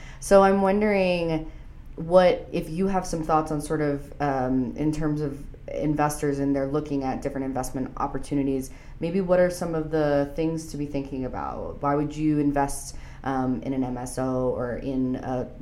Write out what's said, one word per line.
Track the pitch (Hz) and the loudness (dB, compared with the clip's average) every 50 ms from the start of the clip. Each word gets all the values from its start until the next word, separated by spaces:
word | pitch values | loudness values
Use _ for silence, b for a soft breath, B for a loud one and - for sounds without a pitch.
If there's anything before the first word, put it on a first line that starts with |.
| B B B B | B B B B
So | B - 202 196 196 | B 6 8 8 8
I'm | 196 196 196 196 | 8 6 4 4
wondering | 190 196 208 214 214 202 196 185 180 180 175 165 165 160 156 156 B B B B B B B B - - | 4 4 4 2 2 4 4 4 2 2 2 0 0 0 0 -2 B B B B B B B B -14 -12
what, | - 165 160 175 185 180 180 - - - - - | -10 0 6 8 8 8 8 6 4 0 -4 -4
if | 160 156 156 | -4 -4 -2
you | 160 170 196 196 | -2 0 0 0
have | 196 185 180 | 0 0 -2
some | - 170 160 156 | -2 -2 -2 0
thoughts | 170 160 156 156 - | 2 2 2 2 2
on | 160 147 | -2 -4
sort | 147 - 160 151 | -2 -2 0 0
of, | 151 147 143 139 - - - - | 0 0 0 -2 -4 -8 -6 -4
um, | 147 143 135 135 127 131 131 131 127 117 - | -2 0 0 0 0 2 2 2 0 0 -2
in | - 147 156 151 | -2 0 0 0
terms | 156 156 151 151 147 151 | 0 0 0 0 -2 -2
of | 139 143 139 - - - - - - | -4 -6 -8 -12 -14 -14 -16 -14 -10
investors | - - - 147 151 147 147 147 151 - 151 147 139 139 | -6 -2 0 0 2 2 2 2 0 0 -2 0 0 0
and | 139 139 139 | 2 0 2
they're | 139 135 | 0 0
looking | 135 139 151 143 147 143 139 135 | 0 -2 -2 -2 -2 -2 -2 -2
at | 131 123 120 - | -2 -2 -4 -4
different | 139 135 135 135 | -4 -4 -4 -4
investment | 135 131 127 131 - - 135 127 - - | -4 -2 -2 -4 -4 -4 -4 -4 -6 -4
opportunities, | - 139 139 135 131 - - 143 143 135 135 135 131 131 - B B B B B B | -4 -4 -4 -4 -4 -4 -2 0 0 2 2 0 -2 -4 -6 B B B B B B
maybe | 160 170 170 196 185 | -4 0 0 0 2
what | 175 180 180 | 4 4 4
are | 180 180 | 4 4
some | 180 - 180 170 165 | 2 0 -4 -2 -2
of | 160 156 147 | -2 -2 0
the | 156 156 151 147 143 143 143 143 - | 0 2 2 4 4 2 2 0 0
things | 165 160 160 165 160 - | -2 0 0 0 -2 -6
to | - - | -6 -6
be | 143 147 | -6 -6
thinking | 147 - 139 139 - 139 131 127 | -4 -4 -4 -4 -4 -4 -4 -4
about? | 123 123 92 69 67 58 - - 85 78 - | -4 -4 -6 -6 -6 -6 -6 -8 -8 -6 -2
Why | - 143 143 | 0 0 2
would | 147 147 147 143 | 2 0 -2 -2
you | 151 156 156 151 147 | 0 0 2 2 2
invest, | 147 143 139 143 139 139 - - - - - B B B B B B | 2 2 2 2 2 0 0 -4 -8 -10 -12 B B B B B B
um, | 135 135 131 131 127 127 117 - | -2 -2 0 0 0 0 -2 -2
in | 135 135 | -2 -2
an | 131 127 | 0 -2
M | 123 127 | -2 -2
S | 123 127 127 - 135 | -6 -6 -6 -4 -4
O | 131 131 127 127 127 127 | -2 0 0 0 0 0
or | 120 - 123 120 113 | 0 -2 -2 -4 -4
in | - - 135 135 131 131 127 127 | -4 -4 -4 -2 0 0 0 -2
a | - - 127 131 127 123 - - - | -2 -4 -4 -4 -4 -4 -6 -10 -14